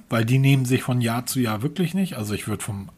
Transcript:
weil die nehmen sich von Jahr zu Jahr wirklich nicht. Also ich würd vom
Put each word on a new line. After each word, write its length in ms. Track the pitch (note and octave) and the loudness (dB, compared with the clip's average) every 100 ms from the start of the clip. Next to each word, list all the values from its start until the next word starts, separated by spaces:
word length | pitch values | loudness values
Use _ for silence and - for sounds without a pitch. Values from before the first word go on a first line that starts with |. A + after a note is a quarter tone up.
| - | -2
weil 140 | A#2 | 0
die 140 | A2+ C3 | 2 4
nehmen 260 | C3+ C3+ | 6 4
sich 180 | B2 C3 | 4 0
von 180 | - B2+ | 2 0
Jahr 240 | A#2 A#2+ | 0 -2
zu 140 | A#2+ C3+ | -4 -2
Jahr 220 | A#2 G#2+ | 0 0
wirklich 320 | D3 D#3+ E3+ | -4 -2 -2
nicht. 220 | F#3+ F#3 A#2 | 0 -2 -4
Also 180 | G#2 | -6
ich 140 | G2+ - | -6 -4
würd 140 | G2+ | -6
vom 280 | - G2+ G2 | -6 -8 -10